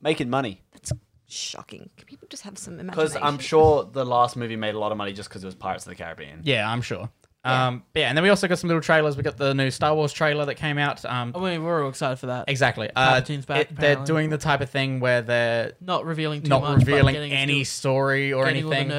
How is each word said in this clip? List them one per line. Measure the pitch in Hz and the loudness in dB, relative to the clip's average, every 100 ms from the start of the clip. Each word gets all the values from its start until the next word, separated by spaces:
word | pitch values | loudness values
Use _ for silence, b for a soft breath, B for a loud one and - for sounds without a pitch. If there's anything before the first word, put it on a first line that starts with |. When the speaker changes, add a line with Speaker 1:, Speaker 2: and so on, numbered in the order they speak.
Speaker 1:
making | 147 160 123 | -2 -2 0
money. | 131 127 95 _ | -2 -2 -8 _
Speaker 2:
That's | _ - - _ _ _ | _ -10 -10 _ _ _
shocking. | - - - - - 190 _ | -12 -10 -12 -16 -20 -20 _
Can | _ | _
people | 277 - | -20 -20
just | 285 | -20
have | 202 196 | -18 -18
some | - 170 | -16 -14
Speaker 1:
'Cause | 180 175 156 | -8 -2 -2
Speaker 2:
imagination? | - | 0
Speaker 1:
I'm | 147 147 | -2 -2
sure | - 160 156 143 | 2 6 8 6
the | 107 131 | 2 -4
last | 127 120 120 123 | 0 2 2 0
movie | 117 113 | -6 -4
made | 107 | -4
a | 107 | -2
lot | 107 | -2
of | 107 | -2
money | 101 | -6
just | 101 98 | -8 -12
'cause | 101 | -12
it | 95 | -14
was | |
Pirates | 90 95 92 - | -8 -6 -6 -10
of | |
the | 92 | -12
Caribbean. | 85 80 71 78 | -12 -12 -16 -6
Speaker 3:
Yeah, | 143 120 104 | 0 0 0
I'm | 120 | -2
sure. | 117 95 110 - _ _ | -4 -8 -10 -14 _ _
Speaker 2:
Yeah. | 127 131 127 | -2 0 0
Speaker 3:
Um, | 123 - | -2 -6
but | 160 | -2
yeah, | 131 | 0
and | 143 | 2
then | |
we | 190 | 4
also | 196 185 | 4 2
got | 175 | 0
some | 175 | 0
little | 165 | 0
trailers. | 151 160 151 139 | 4 4 4 0
We | |
got | 151 - | -4 -2
the | 139 | 0
new | 135 135 | 0 0
Star | - 151 | 0 0
Wars | 156 147 | 2 0
trailer | - 156 147 | 0 0 0
that | 143 123 | -2 -4
came | 156 147 | -4 0
out. | 143 - - | -2 -2 -6
Um, | 123 120 | -4 -4
Speaker 4:
I | 175 | -4
mean, | 185 170 | -4 -2
we're | 165 165 | -2 -2
all | 139 | -2
excited | 131 139 123 | -2 -4 -4
for | 127 | -6
that. | 123 - | -4 -4
Speaker 3:
Exactly. | 135 127 117 110 | 2 2 2 -2
Uh, | - 131 127 | 2 4 4
Speaker 4:
Palpatine's | 127 147 135 | 2 -4 -2
back, | 143 | -2
Speaker 3:
it, | 147 147 | -2 0
they're | 147 | 2
Speaker 4:
apparently. | 139 139 | 2 2
Speaker 3:
doing | 160 156 | 0 0
the | 151 | 0
type | 160 139 | 0 0
of | 135 | 0
thing | 135 135 131 | -2 -2 0
where | 123 123 | 2 2
they're | 117 120 117 117 113 - | 2 0 2 0 -2 -8
Speaker 4:
Not | 180 170 | -4 -4
revealing | 160 160 156 147 | -2 -4 -4 -2
too | 151 | 2
Speaker 3:
not | 135 | 4
Speaker 4:
much, | 143 139 | 4 4
but | 131 | 6
Speaker 3:
revealing | 143 135 | 6 4
Speaker 4:
getting | 143 147 | 4 -2
us | 139 | 0
Speaker 3:
any | 139 139 | 2 0
Speaker 4:
to, | |
Speaker 3:
story | 135 - 139 131 135 135 139 | -2 -2 0 2 2 2 0
or | 131 | 0
Speaker 4:
getting | 135 135 | 0 0
all | 156 | 0
the | 139 | 0
Speaker 3:
anything. | - | 0